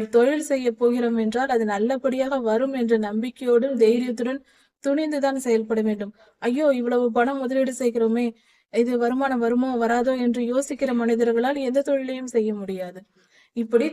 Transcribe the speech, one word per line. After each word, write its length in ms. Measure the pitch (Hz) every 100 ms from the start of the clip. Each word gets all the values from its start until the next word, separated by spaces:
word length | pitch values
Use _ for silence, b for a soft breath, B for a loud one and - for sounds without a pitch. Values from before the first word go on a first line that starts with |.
| 214
தொழில் 360 | 233 247 302 302
செய்ய 220 | 269 247
போகிறோம் 460 | 226 240 240 233 226
என்றால் 360 | 220 220 269
அது 100 | 240 220
நல்லபடியாக 720 | 202 226 269 262 262 262 269
வரும் 360 | 226 220 269 269
என்ற 180 | 233 226
நம்பிக்கையோடும் 800 | 214 214 247 - 247 240 269 247
தைரியத்துடன் 640 | 220 240 247 233 240 269 _ b b _
துணிந்துதான் 560 | 277 285 311 294 269 269
செயல்பட 400 | 254 226 220 220
வேண்டும். 320 | 220 208 202 - b b
ஐயோ, 260 | 233 254 302
இவ்வளவு 320 | 254 240 247 247
பணம் 300 | 233 240 277
முதலீடு 320 | 254 262 269
செய்கிறோமே, 500 | 254 240 233 226 226 240 226 b b b
இது 180 | 226 240 247
வருமானம் 460 | 240 254 269 247
வருமோ 260 | 233 247 262 247
வராதோ 360 | 226 240 247 262
என்று 240 | 247 240
யோசிக்கிற 480 | 233 247 277 269 269
மனிதர்களால் 680 | 240 233 233 233 226 254 285
எந்த 180 | 262 262
தொழிலையும் 500 | 277 277 262 262 254
செய்ய 200 | 240 214
முடியாது. 460 | 208 190 185 180 185 - _ b b b 240
இப்படி 300 | 226 240 302